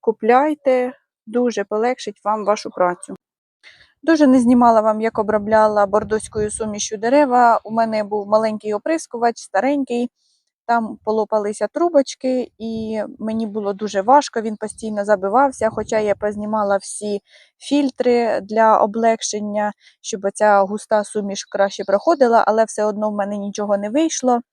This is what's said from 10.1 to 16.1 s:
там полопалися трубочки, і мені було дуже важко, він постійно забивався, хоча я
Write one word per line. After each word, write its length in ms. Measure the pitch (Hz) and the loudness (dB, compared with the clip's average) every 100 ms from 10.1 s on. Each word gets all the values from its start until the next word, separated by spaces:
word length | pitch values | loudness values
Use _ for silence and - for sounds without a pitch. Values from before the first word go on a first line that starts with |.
| _ _ _ _ _ - | _ _ _ _ _ -2
там 320 | 233 220 214 | -2 -2 -8
полопалися 600 | - 220 208 220 202 214 208 | -4 -2 0 -2 -2 -4 -6
трубочки, 880 | - 349 311 269 - 254 254 - _ | 0 2 2 0 -4 -4 -4 -4 _
і 440 | 226 226 220 220 - - | -10 -8 -6 -6 -8 -8
мені 280 | 220 220 226 | -6 -4 -4
було 260 | 208 202 | -4 -6
дуже 300 | 196 208 196 | -6 -4 -2
важко, 380 | 190 285 277 233 | 4 4 4 -6
він 160 | 220 214 | -6 -8
постійно 480 | 214 - 220 208 | -10 -10 -8 -6
забивався, 680 | 202 208 196 220 277 262 220 | 0 0 2 2 2 0 -4
хоча 280 | 220 214 220 | -4 -4 -2
я 160 | 214 | -2